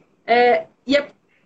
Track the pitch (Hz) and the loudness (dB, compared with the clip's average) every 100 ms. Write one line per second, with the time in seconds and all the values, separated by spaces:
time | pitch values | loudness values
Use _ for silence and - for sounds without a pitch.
0 | _ _ - 240 247 220 - _ 247 285 | _ _ -2 0 2 0 -4 _ -4 -4
1 | 285 _ _ _ | -4 _ _ _